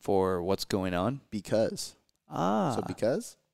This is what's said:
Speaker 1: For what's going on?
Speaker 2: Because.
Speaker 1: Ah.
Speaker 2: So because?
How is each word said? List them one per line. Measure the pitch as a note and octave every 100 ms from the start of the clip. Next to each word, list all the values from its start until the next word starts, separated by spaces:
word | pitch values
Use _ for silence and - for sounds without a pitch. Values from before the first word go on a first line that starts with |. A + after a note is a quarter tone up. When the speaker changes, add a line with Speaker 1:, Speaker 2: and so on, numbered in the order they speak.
Speaker 1:
For | - G2 F#2+ F#2
what's | F2 G2
going | - G#2 F#2
on? | F2+ G2+ C3+ -
Speaker 2:
Because. | G#2+ - A2 A2 - - - _ _ -
Speaker 1:
Ah. | D3+ E3+ G#3+ F3 A2
Speaker 2:
So |
because? | - - G#2+ E3 A#3+ - _